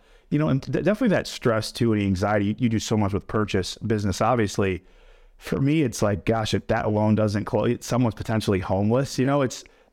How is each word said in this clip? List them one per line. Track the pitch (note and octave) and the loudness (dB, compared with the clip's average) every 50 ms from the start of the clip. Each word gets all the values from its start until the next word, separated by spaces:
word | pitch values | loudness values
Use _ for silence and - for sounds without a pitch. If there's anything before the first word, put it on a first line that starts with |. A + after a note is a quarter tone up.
| _ _ - _ _ _ | _ _ -20 _ _ _
You | - D3 | 0 0
know, | D3+ D#3 | 2 2
and | C3+ C3 | 0 0
de-, | - C3+ B2+ - | 0 -2 -4 0
definitely | C#3+ F3+ G#3+ - C4 G#3 E3+ | 2 0 2 2 2 2 2
that | B2 - | 0 -2
stress | - - - - B2 A2 A2 - - | -4 -10 -2 0 0 0 0 -2 -4
too | - - A#2 A#2 G#2+ | -2 0 2 2 2
and | G#2 | 2
the | G2+ | 2
anxiety. | G2 F#2+ F2+ G#2 G2+ G#2+ G#2 G2 | 2 0 0 2 2 2 2 2
You, | G2+ G#2 | 0 0
you | - B2+ A2+ | 0 0 0
do | A2+ G#2 | 0 -2
so | - - A2+ | 0 0 0
much | G#2+ G#2 F#2+ G2 | 0 0 0 -2
with | F2+ - | -4 -4
purchase | - - A2 G#2 - - F#2+ F2 - - | -2 -2 -2 0 0 0 -2 -2 -2 -6
business, | - - G#2 A2+ G#2 G2+ G2 - - | -8 -4 -2 -2 0 0 -2 0 0
obviously. | A2+ A2+ B2+ A#2 G#2+ G2 - A#2 G2+ F#2+ F2+ E2+ - - - - - - - - - - - | 0 2 2 2 0 0 0 0 0 0 -2 -4 -8 -16 -20 -20 -20 -20 -20 -20 -20 -20 -20
For | - - - - - | -18 -8 -6 -2 0
me, | C3+ C#3 D#3 E3 C#3+ | 0 2 2 2 2
it's | A#2 - - | 0 0 0
like, | A2+ G#2 G2+ E2+ - | 0 0 0 0 -2
gosh, | - A2+ A2+ G#2+ - - | -2 -2 0 -2 -2 -2
if | - - | -4 -2
that | - A2 G#2+ - G#2+ | -2 -2 0 0 0
loan | G#2+ G#2 G#2+ G#2+ G#2+ | 0 2 2 4 4
doesn't | G#2+ A2 G#2+ G2+ G2+ G#2 | 4 2 0 0 -2 -4
close, | - - G#2+ G#2 A#2 A#2+ - | -2 -2 0 0 0 -2 -4
someone's | - - B2 A#2+ B2 A2+ - | -4 -4 0 0 0 0 -2
potentially | - - - A2 G#2+ - G#2+ G2+ F2+ | -4 -4 -4 -2 -2 0 0 0 0
homeless. | E2+ - G2 F#2+ G#2 G#2+ A#2 C3 C#3 - - | 0 -2 -2 0 0 2 2 0 0 -2 -2
You | - B2+ | -2 0
know, | C3+ C#3+ C#3+ C3+ | 0 2 0 0
it's | A#2+ - - - - - _ _ _ | -2 -4 -8 -14 -20 -20 _ _ _